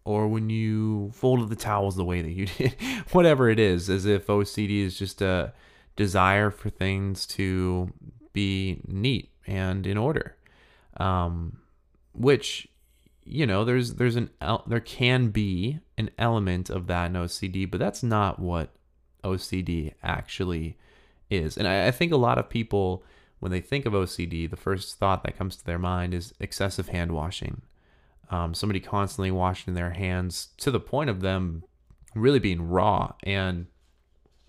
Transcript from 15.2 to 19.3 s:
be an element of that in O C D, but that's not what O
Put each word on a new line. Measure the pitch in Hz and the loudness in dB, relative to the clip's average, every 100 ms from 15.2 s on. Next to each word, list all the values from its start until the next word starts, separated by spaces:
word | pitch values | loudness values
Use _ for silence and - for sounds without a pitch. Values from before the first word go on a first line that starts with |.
| 117 | 4
be | 107 101 90 107 151 - - | 2 0 0 -2 -4 -8 -6
an | 110 - | -6 -2
element | 117 113 95 90 92 | 0 2 2 0 -2
of | 92 90 | -6 -2
that | 87 87 | -2 -2
in | 90 | -2
O | 87 | -4
C | - 95 | -4 -6
D, | 95 92 | -4 -2
but | 92 | -2
that's | 180 - | -2 -2
not | 120 107 98 - | 0 2 2 0
what | 90 85 76 _ _ _ _ _ | -2 -2 -4 _ _ _ _ _
O | 98 | -4